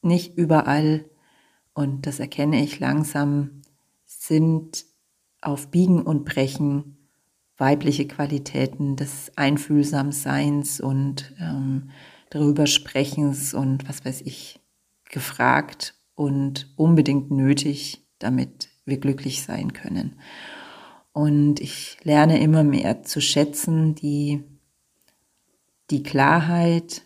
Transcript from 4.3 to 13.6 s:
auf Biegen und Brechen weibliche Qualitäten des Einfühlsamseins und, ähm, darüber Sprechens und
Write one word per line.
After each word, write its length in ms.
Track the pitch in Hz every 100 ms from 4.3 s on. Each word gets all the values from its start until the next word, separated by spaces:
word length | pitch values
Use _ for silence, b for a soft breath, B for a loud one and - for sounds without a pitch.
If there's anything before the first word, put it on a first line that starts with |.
| 156 160 160 160 - - _ _ _ _ _
auf 300 | - 139 139
Biegen 320 | 170 185 170
und 240 | - 151 139
Brechen 720 | - 135 - 143 143 147 - _ _ _ _ _ _
weibliche 500 | 135 147 156 139 143
Qualitäten 880 | - 143 143 139 139 135 - 143 135
des 360 | 139 - - -
Einfühlsamseins 1500 | 139 147 - 147 143 147 139 139 139 139 147 147 143 -
und, 540 | 135 135 139 139 - -
ähm, 520 | 165 139 135 135 - B B B B
darüber 340 | 151 147 147 143
Sprechens 880 | - - 131 139 - 143 139 -
und 340 | -